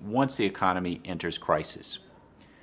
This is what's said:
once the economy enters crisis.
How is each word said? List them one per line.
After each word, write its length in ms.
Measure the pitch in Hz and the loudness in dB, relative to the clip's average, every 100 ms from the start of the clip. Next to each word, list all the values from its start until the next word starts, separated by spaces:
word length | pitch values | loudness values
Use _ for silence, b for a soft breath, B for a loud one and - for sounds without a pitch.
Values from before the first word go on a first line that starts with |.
| 104 | 0
once 320 | 120 135 - | 2 2 2
the 80 | 101 | 0
economy 560 | - 95 90 90 82 | 2 2 2 0 -4
enters 340 | 92 85 87 80 | -6 -4 -4 -2
crisis. 600 | - 78 80 - - - - - - - b b | 2 2 0 -8 -10 -12 -14 -20 -20 -20 b b